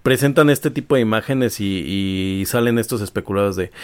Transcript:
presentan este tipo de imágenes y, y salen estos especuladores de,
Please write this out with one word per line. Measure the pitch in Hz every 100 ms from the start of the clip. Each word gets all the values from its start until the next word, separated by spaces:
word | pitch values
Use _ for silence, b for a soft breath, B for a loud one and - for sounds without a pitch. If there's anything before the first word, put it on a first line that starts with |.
presentan | 123 127 143 139 147
este | 139 151
tipo | 135 -
de | 139
imágenes | 110 110 - 135 120 -
y, | 98 95
y | 73 98 98 95 95 95 95
salen | 120 120 117
estos | 107 113
especuladores | 101 107 - 98 101 95
de, | 87 B